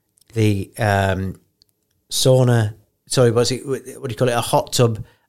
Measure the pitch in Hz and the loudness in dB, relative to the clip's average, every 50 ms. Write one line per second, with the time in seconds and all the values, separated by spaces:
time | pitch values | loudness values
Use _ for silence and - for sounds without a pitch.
0 | _ _ _ _ _ _ - 113 110 107 101 98 92 - - - 117 104 101 98 | _ _ _ _ _ _ -2 0 0 2 0 -2 -4 -8 -6 -2 0 0 2 2
1 | 98 98 95 92 95 95 90 - _ _ _ _ _ _ _ _ _ _ _ _ | 2 0 -2 -2 -4 -8 -10 -12 _ _ _ _ _ _ _ _ _ _ _ _
2 | _ _ - - - 135 131 131 127 123 120 117 110 107 - - _ _ _ _ | _ _ -4 0 2 4 4 4 4 4 2 2 0 -2 -4 -10 _ _ _ _
3 | _ - - 139 123 120 107 117 120 - 131 120 - 135 135 113 - 135 123 117 | _ -4 0 2 2 4 4 2 0 0 -2 -6 -6 -6 -8 -8 -8 -12 -14 -12
4 | 135 127 113 - 131 123 117 117 110 - - 139 120 - - - 123 113 110 104 | -12 -10 -4 -2 0 0 0 -2 -2 0 0 -2 -2 -2 0 0 0 0 0 -4
5 | - - _ _ _ | -10 -14 _ _ _